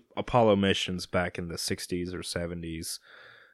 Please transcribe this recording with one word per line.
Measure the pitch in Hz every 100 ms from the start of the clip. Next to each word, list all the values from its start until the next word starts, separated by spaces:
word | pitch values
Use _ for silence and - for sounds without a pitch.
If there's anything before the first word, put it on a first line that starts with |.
| - -
Apollo | 98 123 110 98
missions | 98 95 - 90 -
back | 92 90 -
in | 85
the | 82
sixties | - 98 - 90 87
or | 87
seventies. | - 90 85 87 82 82 87 - _ - - - -